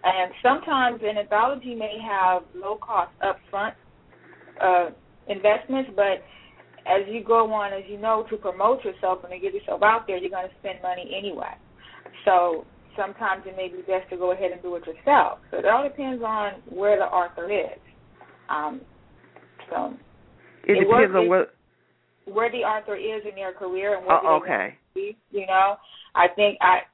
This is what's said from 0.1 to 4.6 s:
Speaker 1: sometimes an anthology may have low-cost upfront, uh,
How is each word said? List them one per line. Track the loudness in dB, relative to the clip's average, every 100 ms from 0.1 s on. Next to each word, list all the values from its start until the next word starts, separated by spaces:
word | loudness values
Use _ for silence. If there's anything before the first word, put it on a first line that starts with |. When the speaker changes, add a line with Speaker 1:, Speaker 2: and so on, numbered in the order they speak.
| 0 -2 2
Speaker 1:
sometimes | 2 2 0 0 0 0
an | -4 -4
anthology | -2 0 0 -2 -10
may | -8 -8 -8
have | -6 2 2 2 -4
low-cost | -12 -8 -8 -4 -2 -2 _
upfront, | -4 -4 _ -6 -6 -8 _ _ _ _ -20 -20 -20
uh, | -2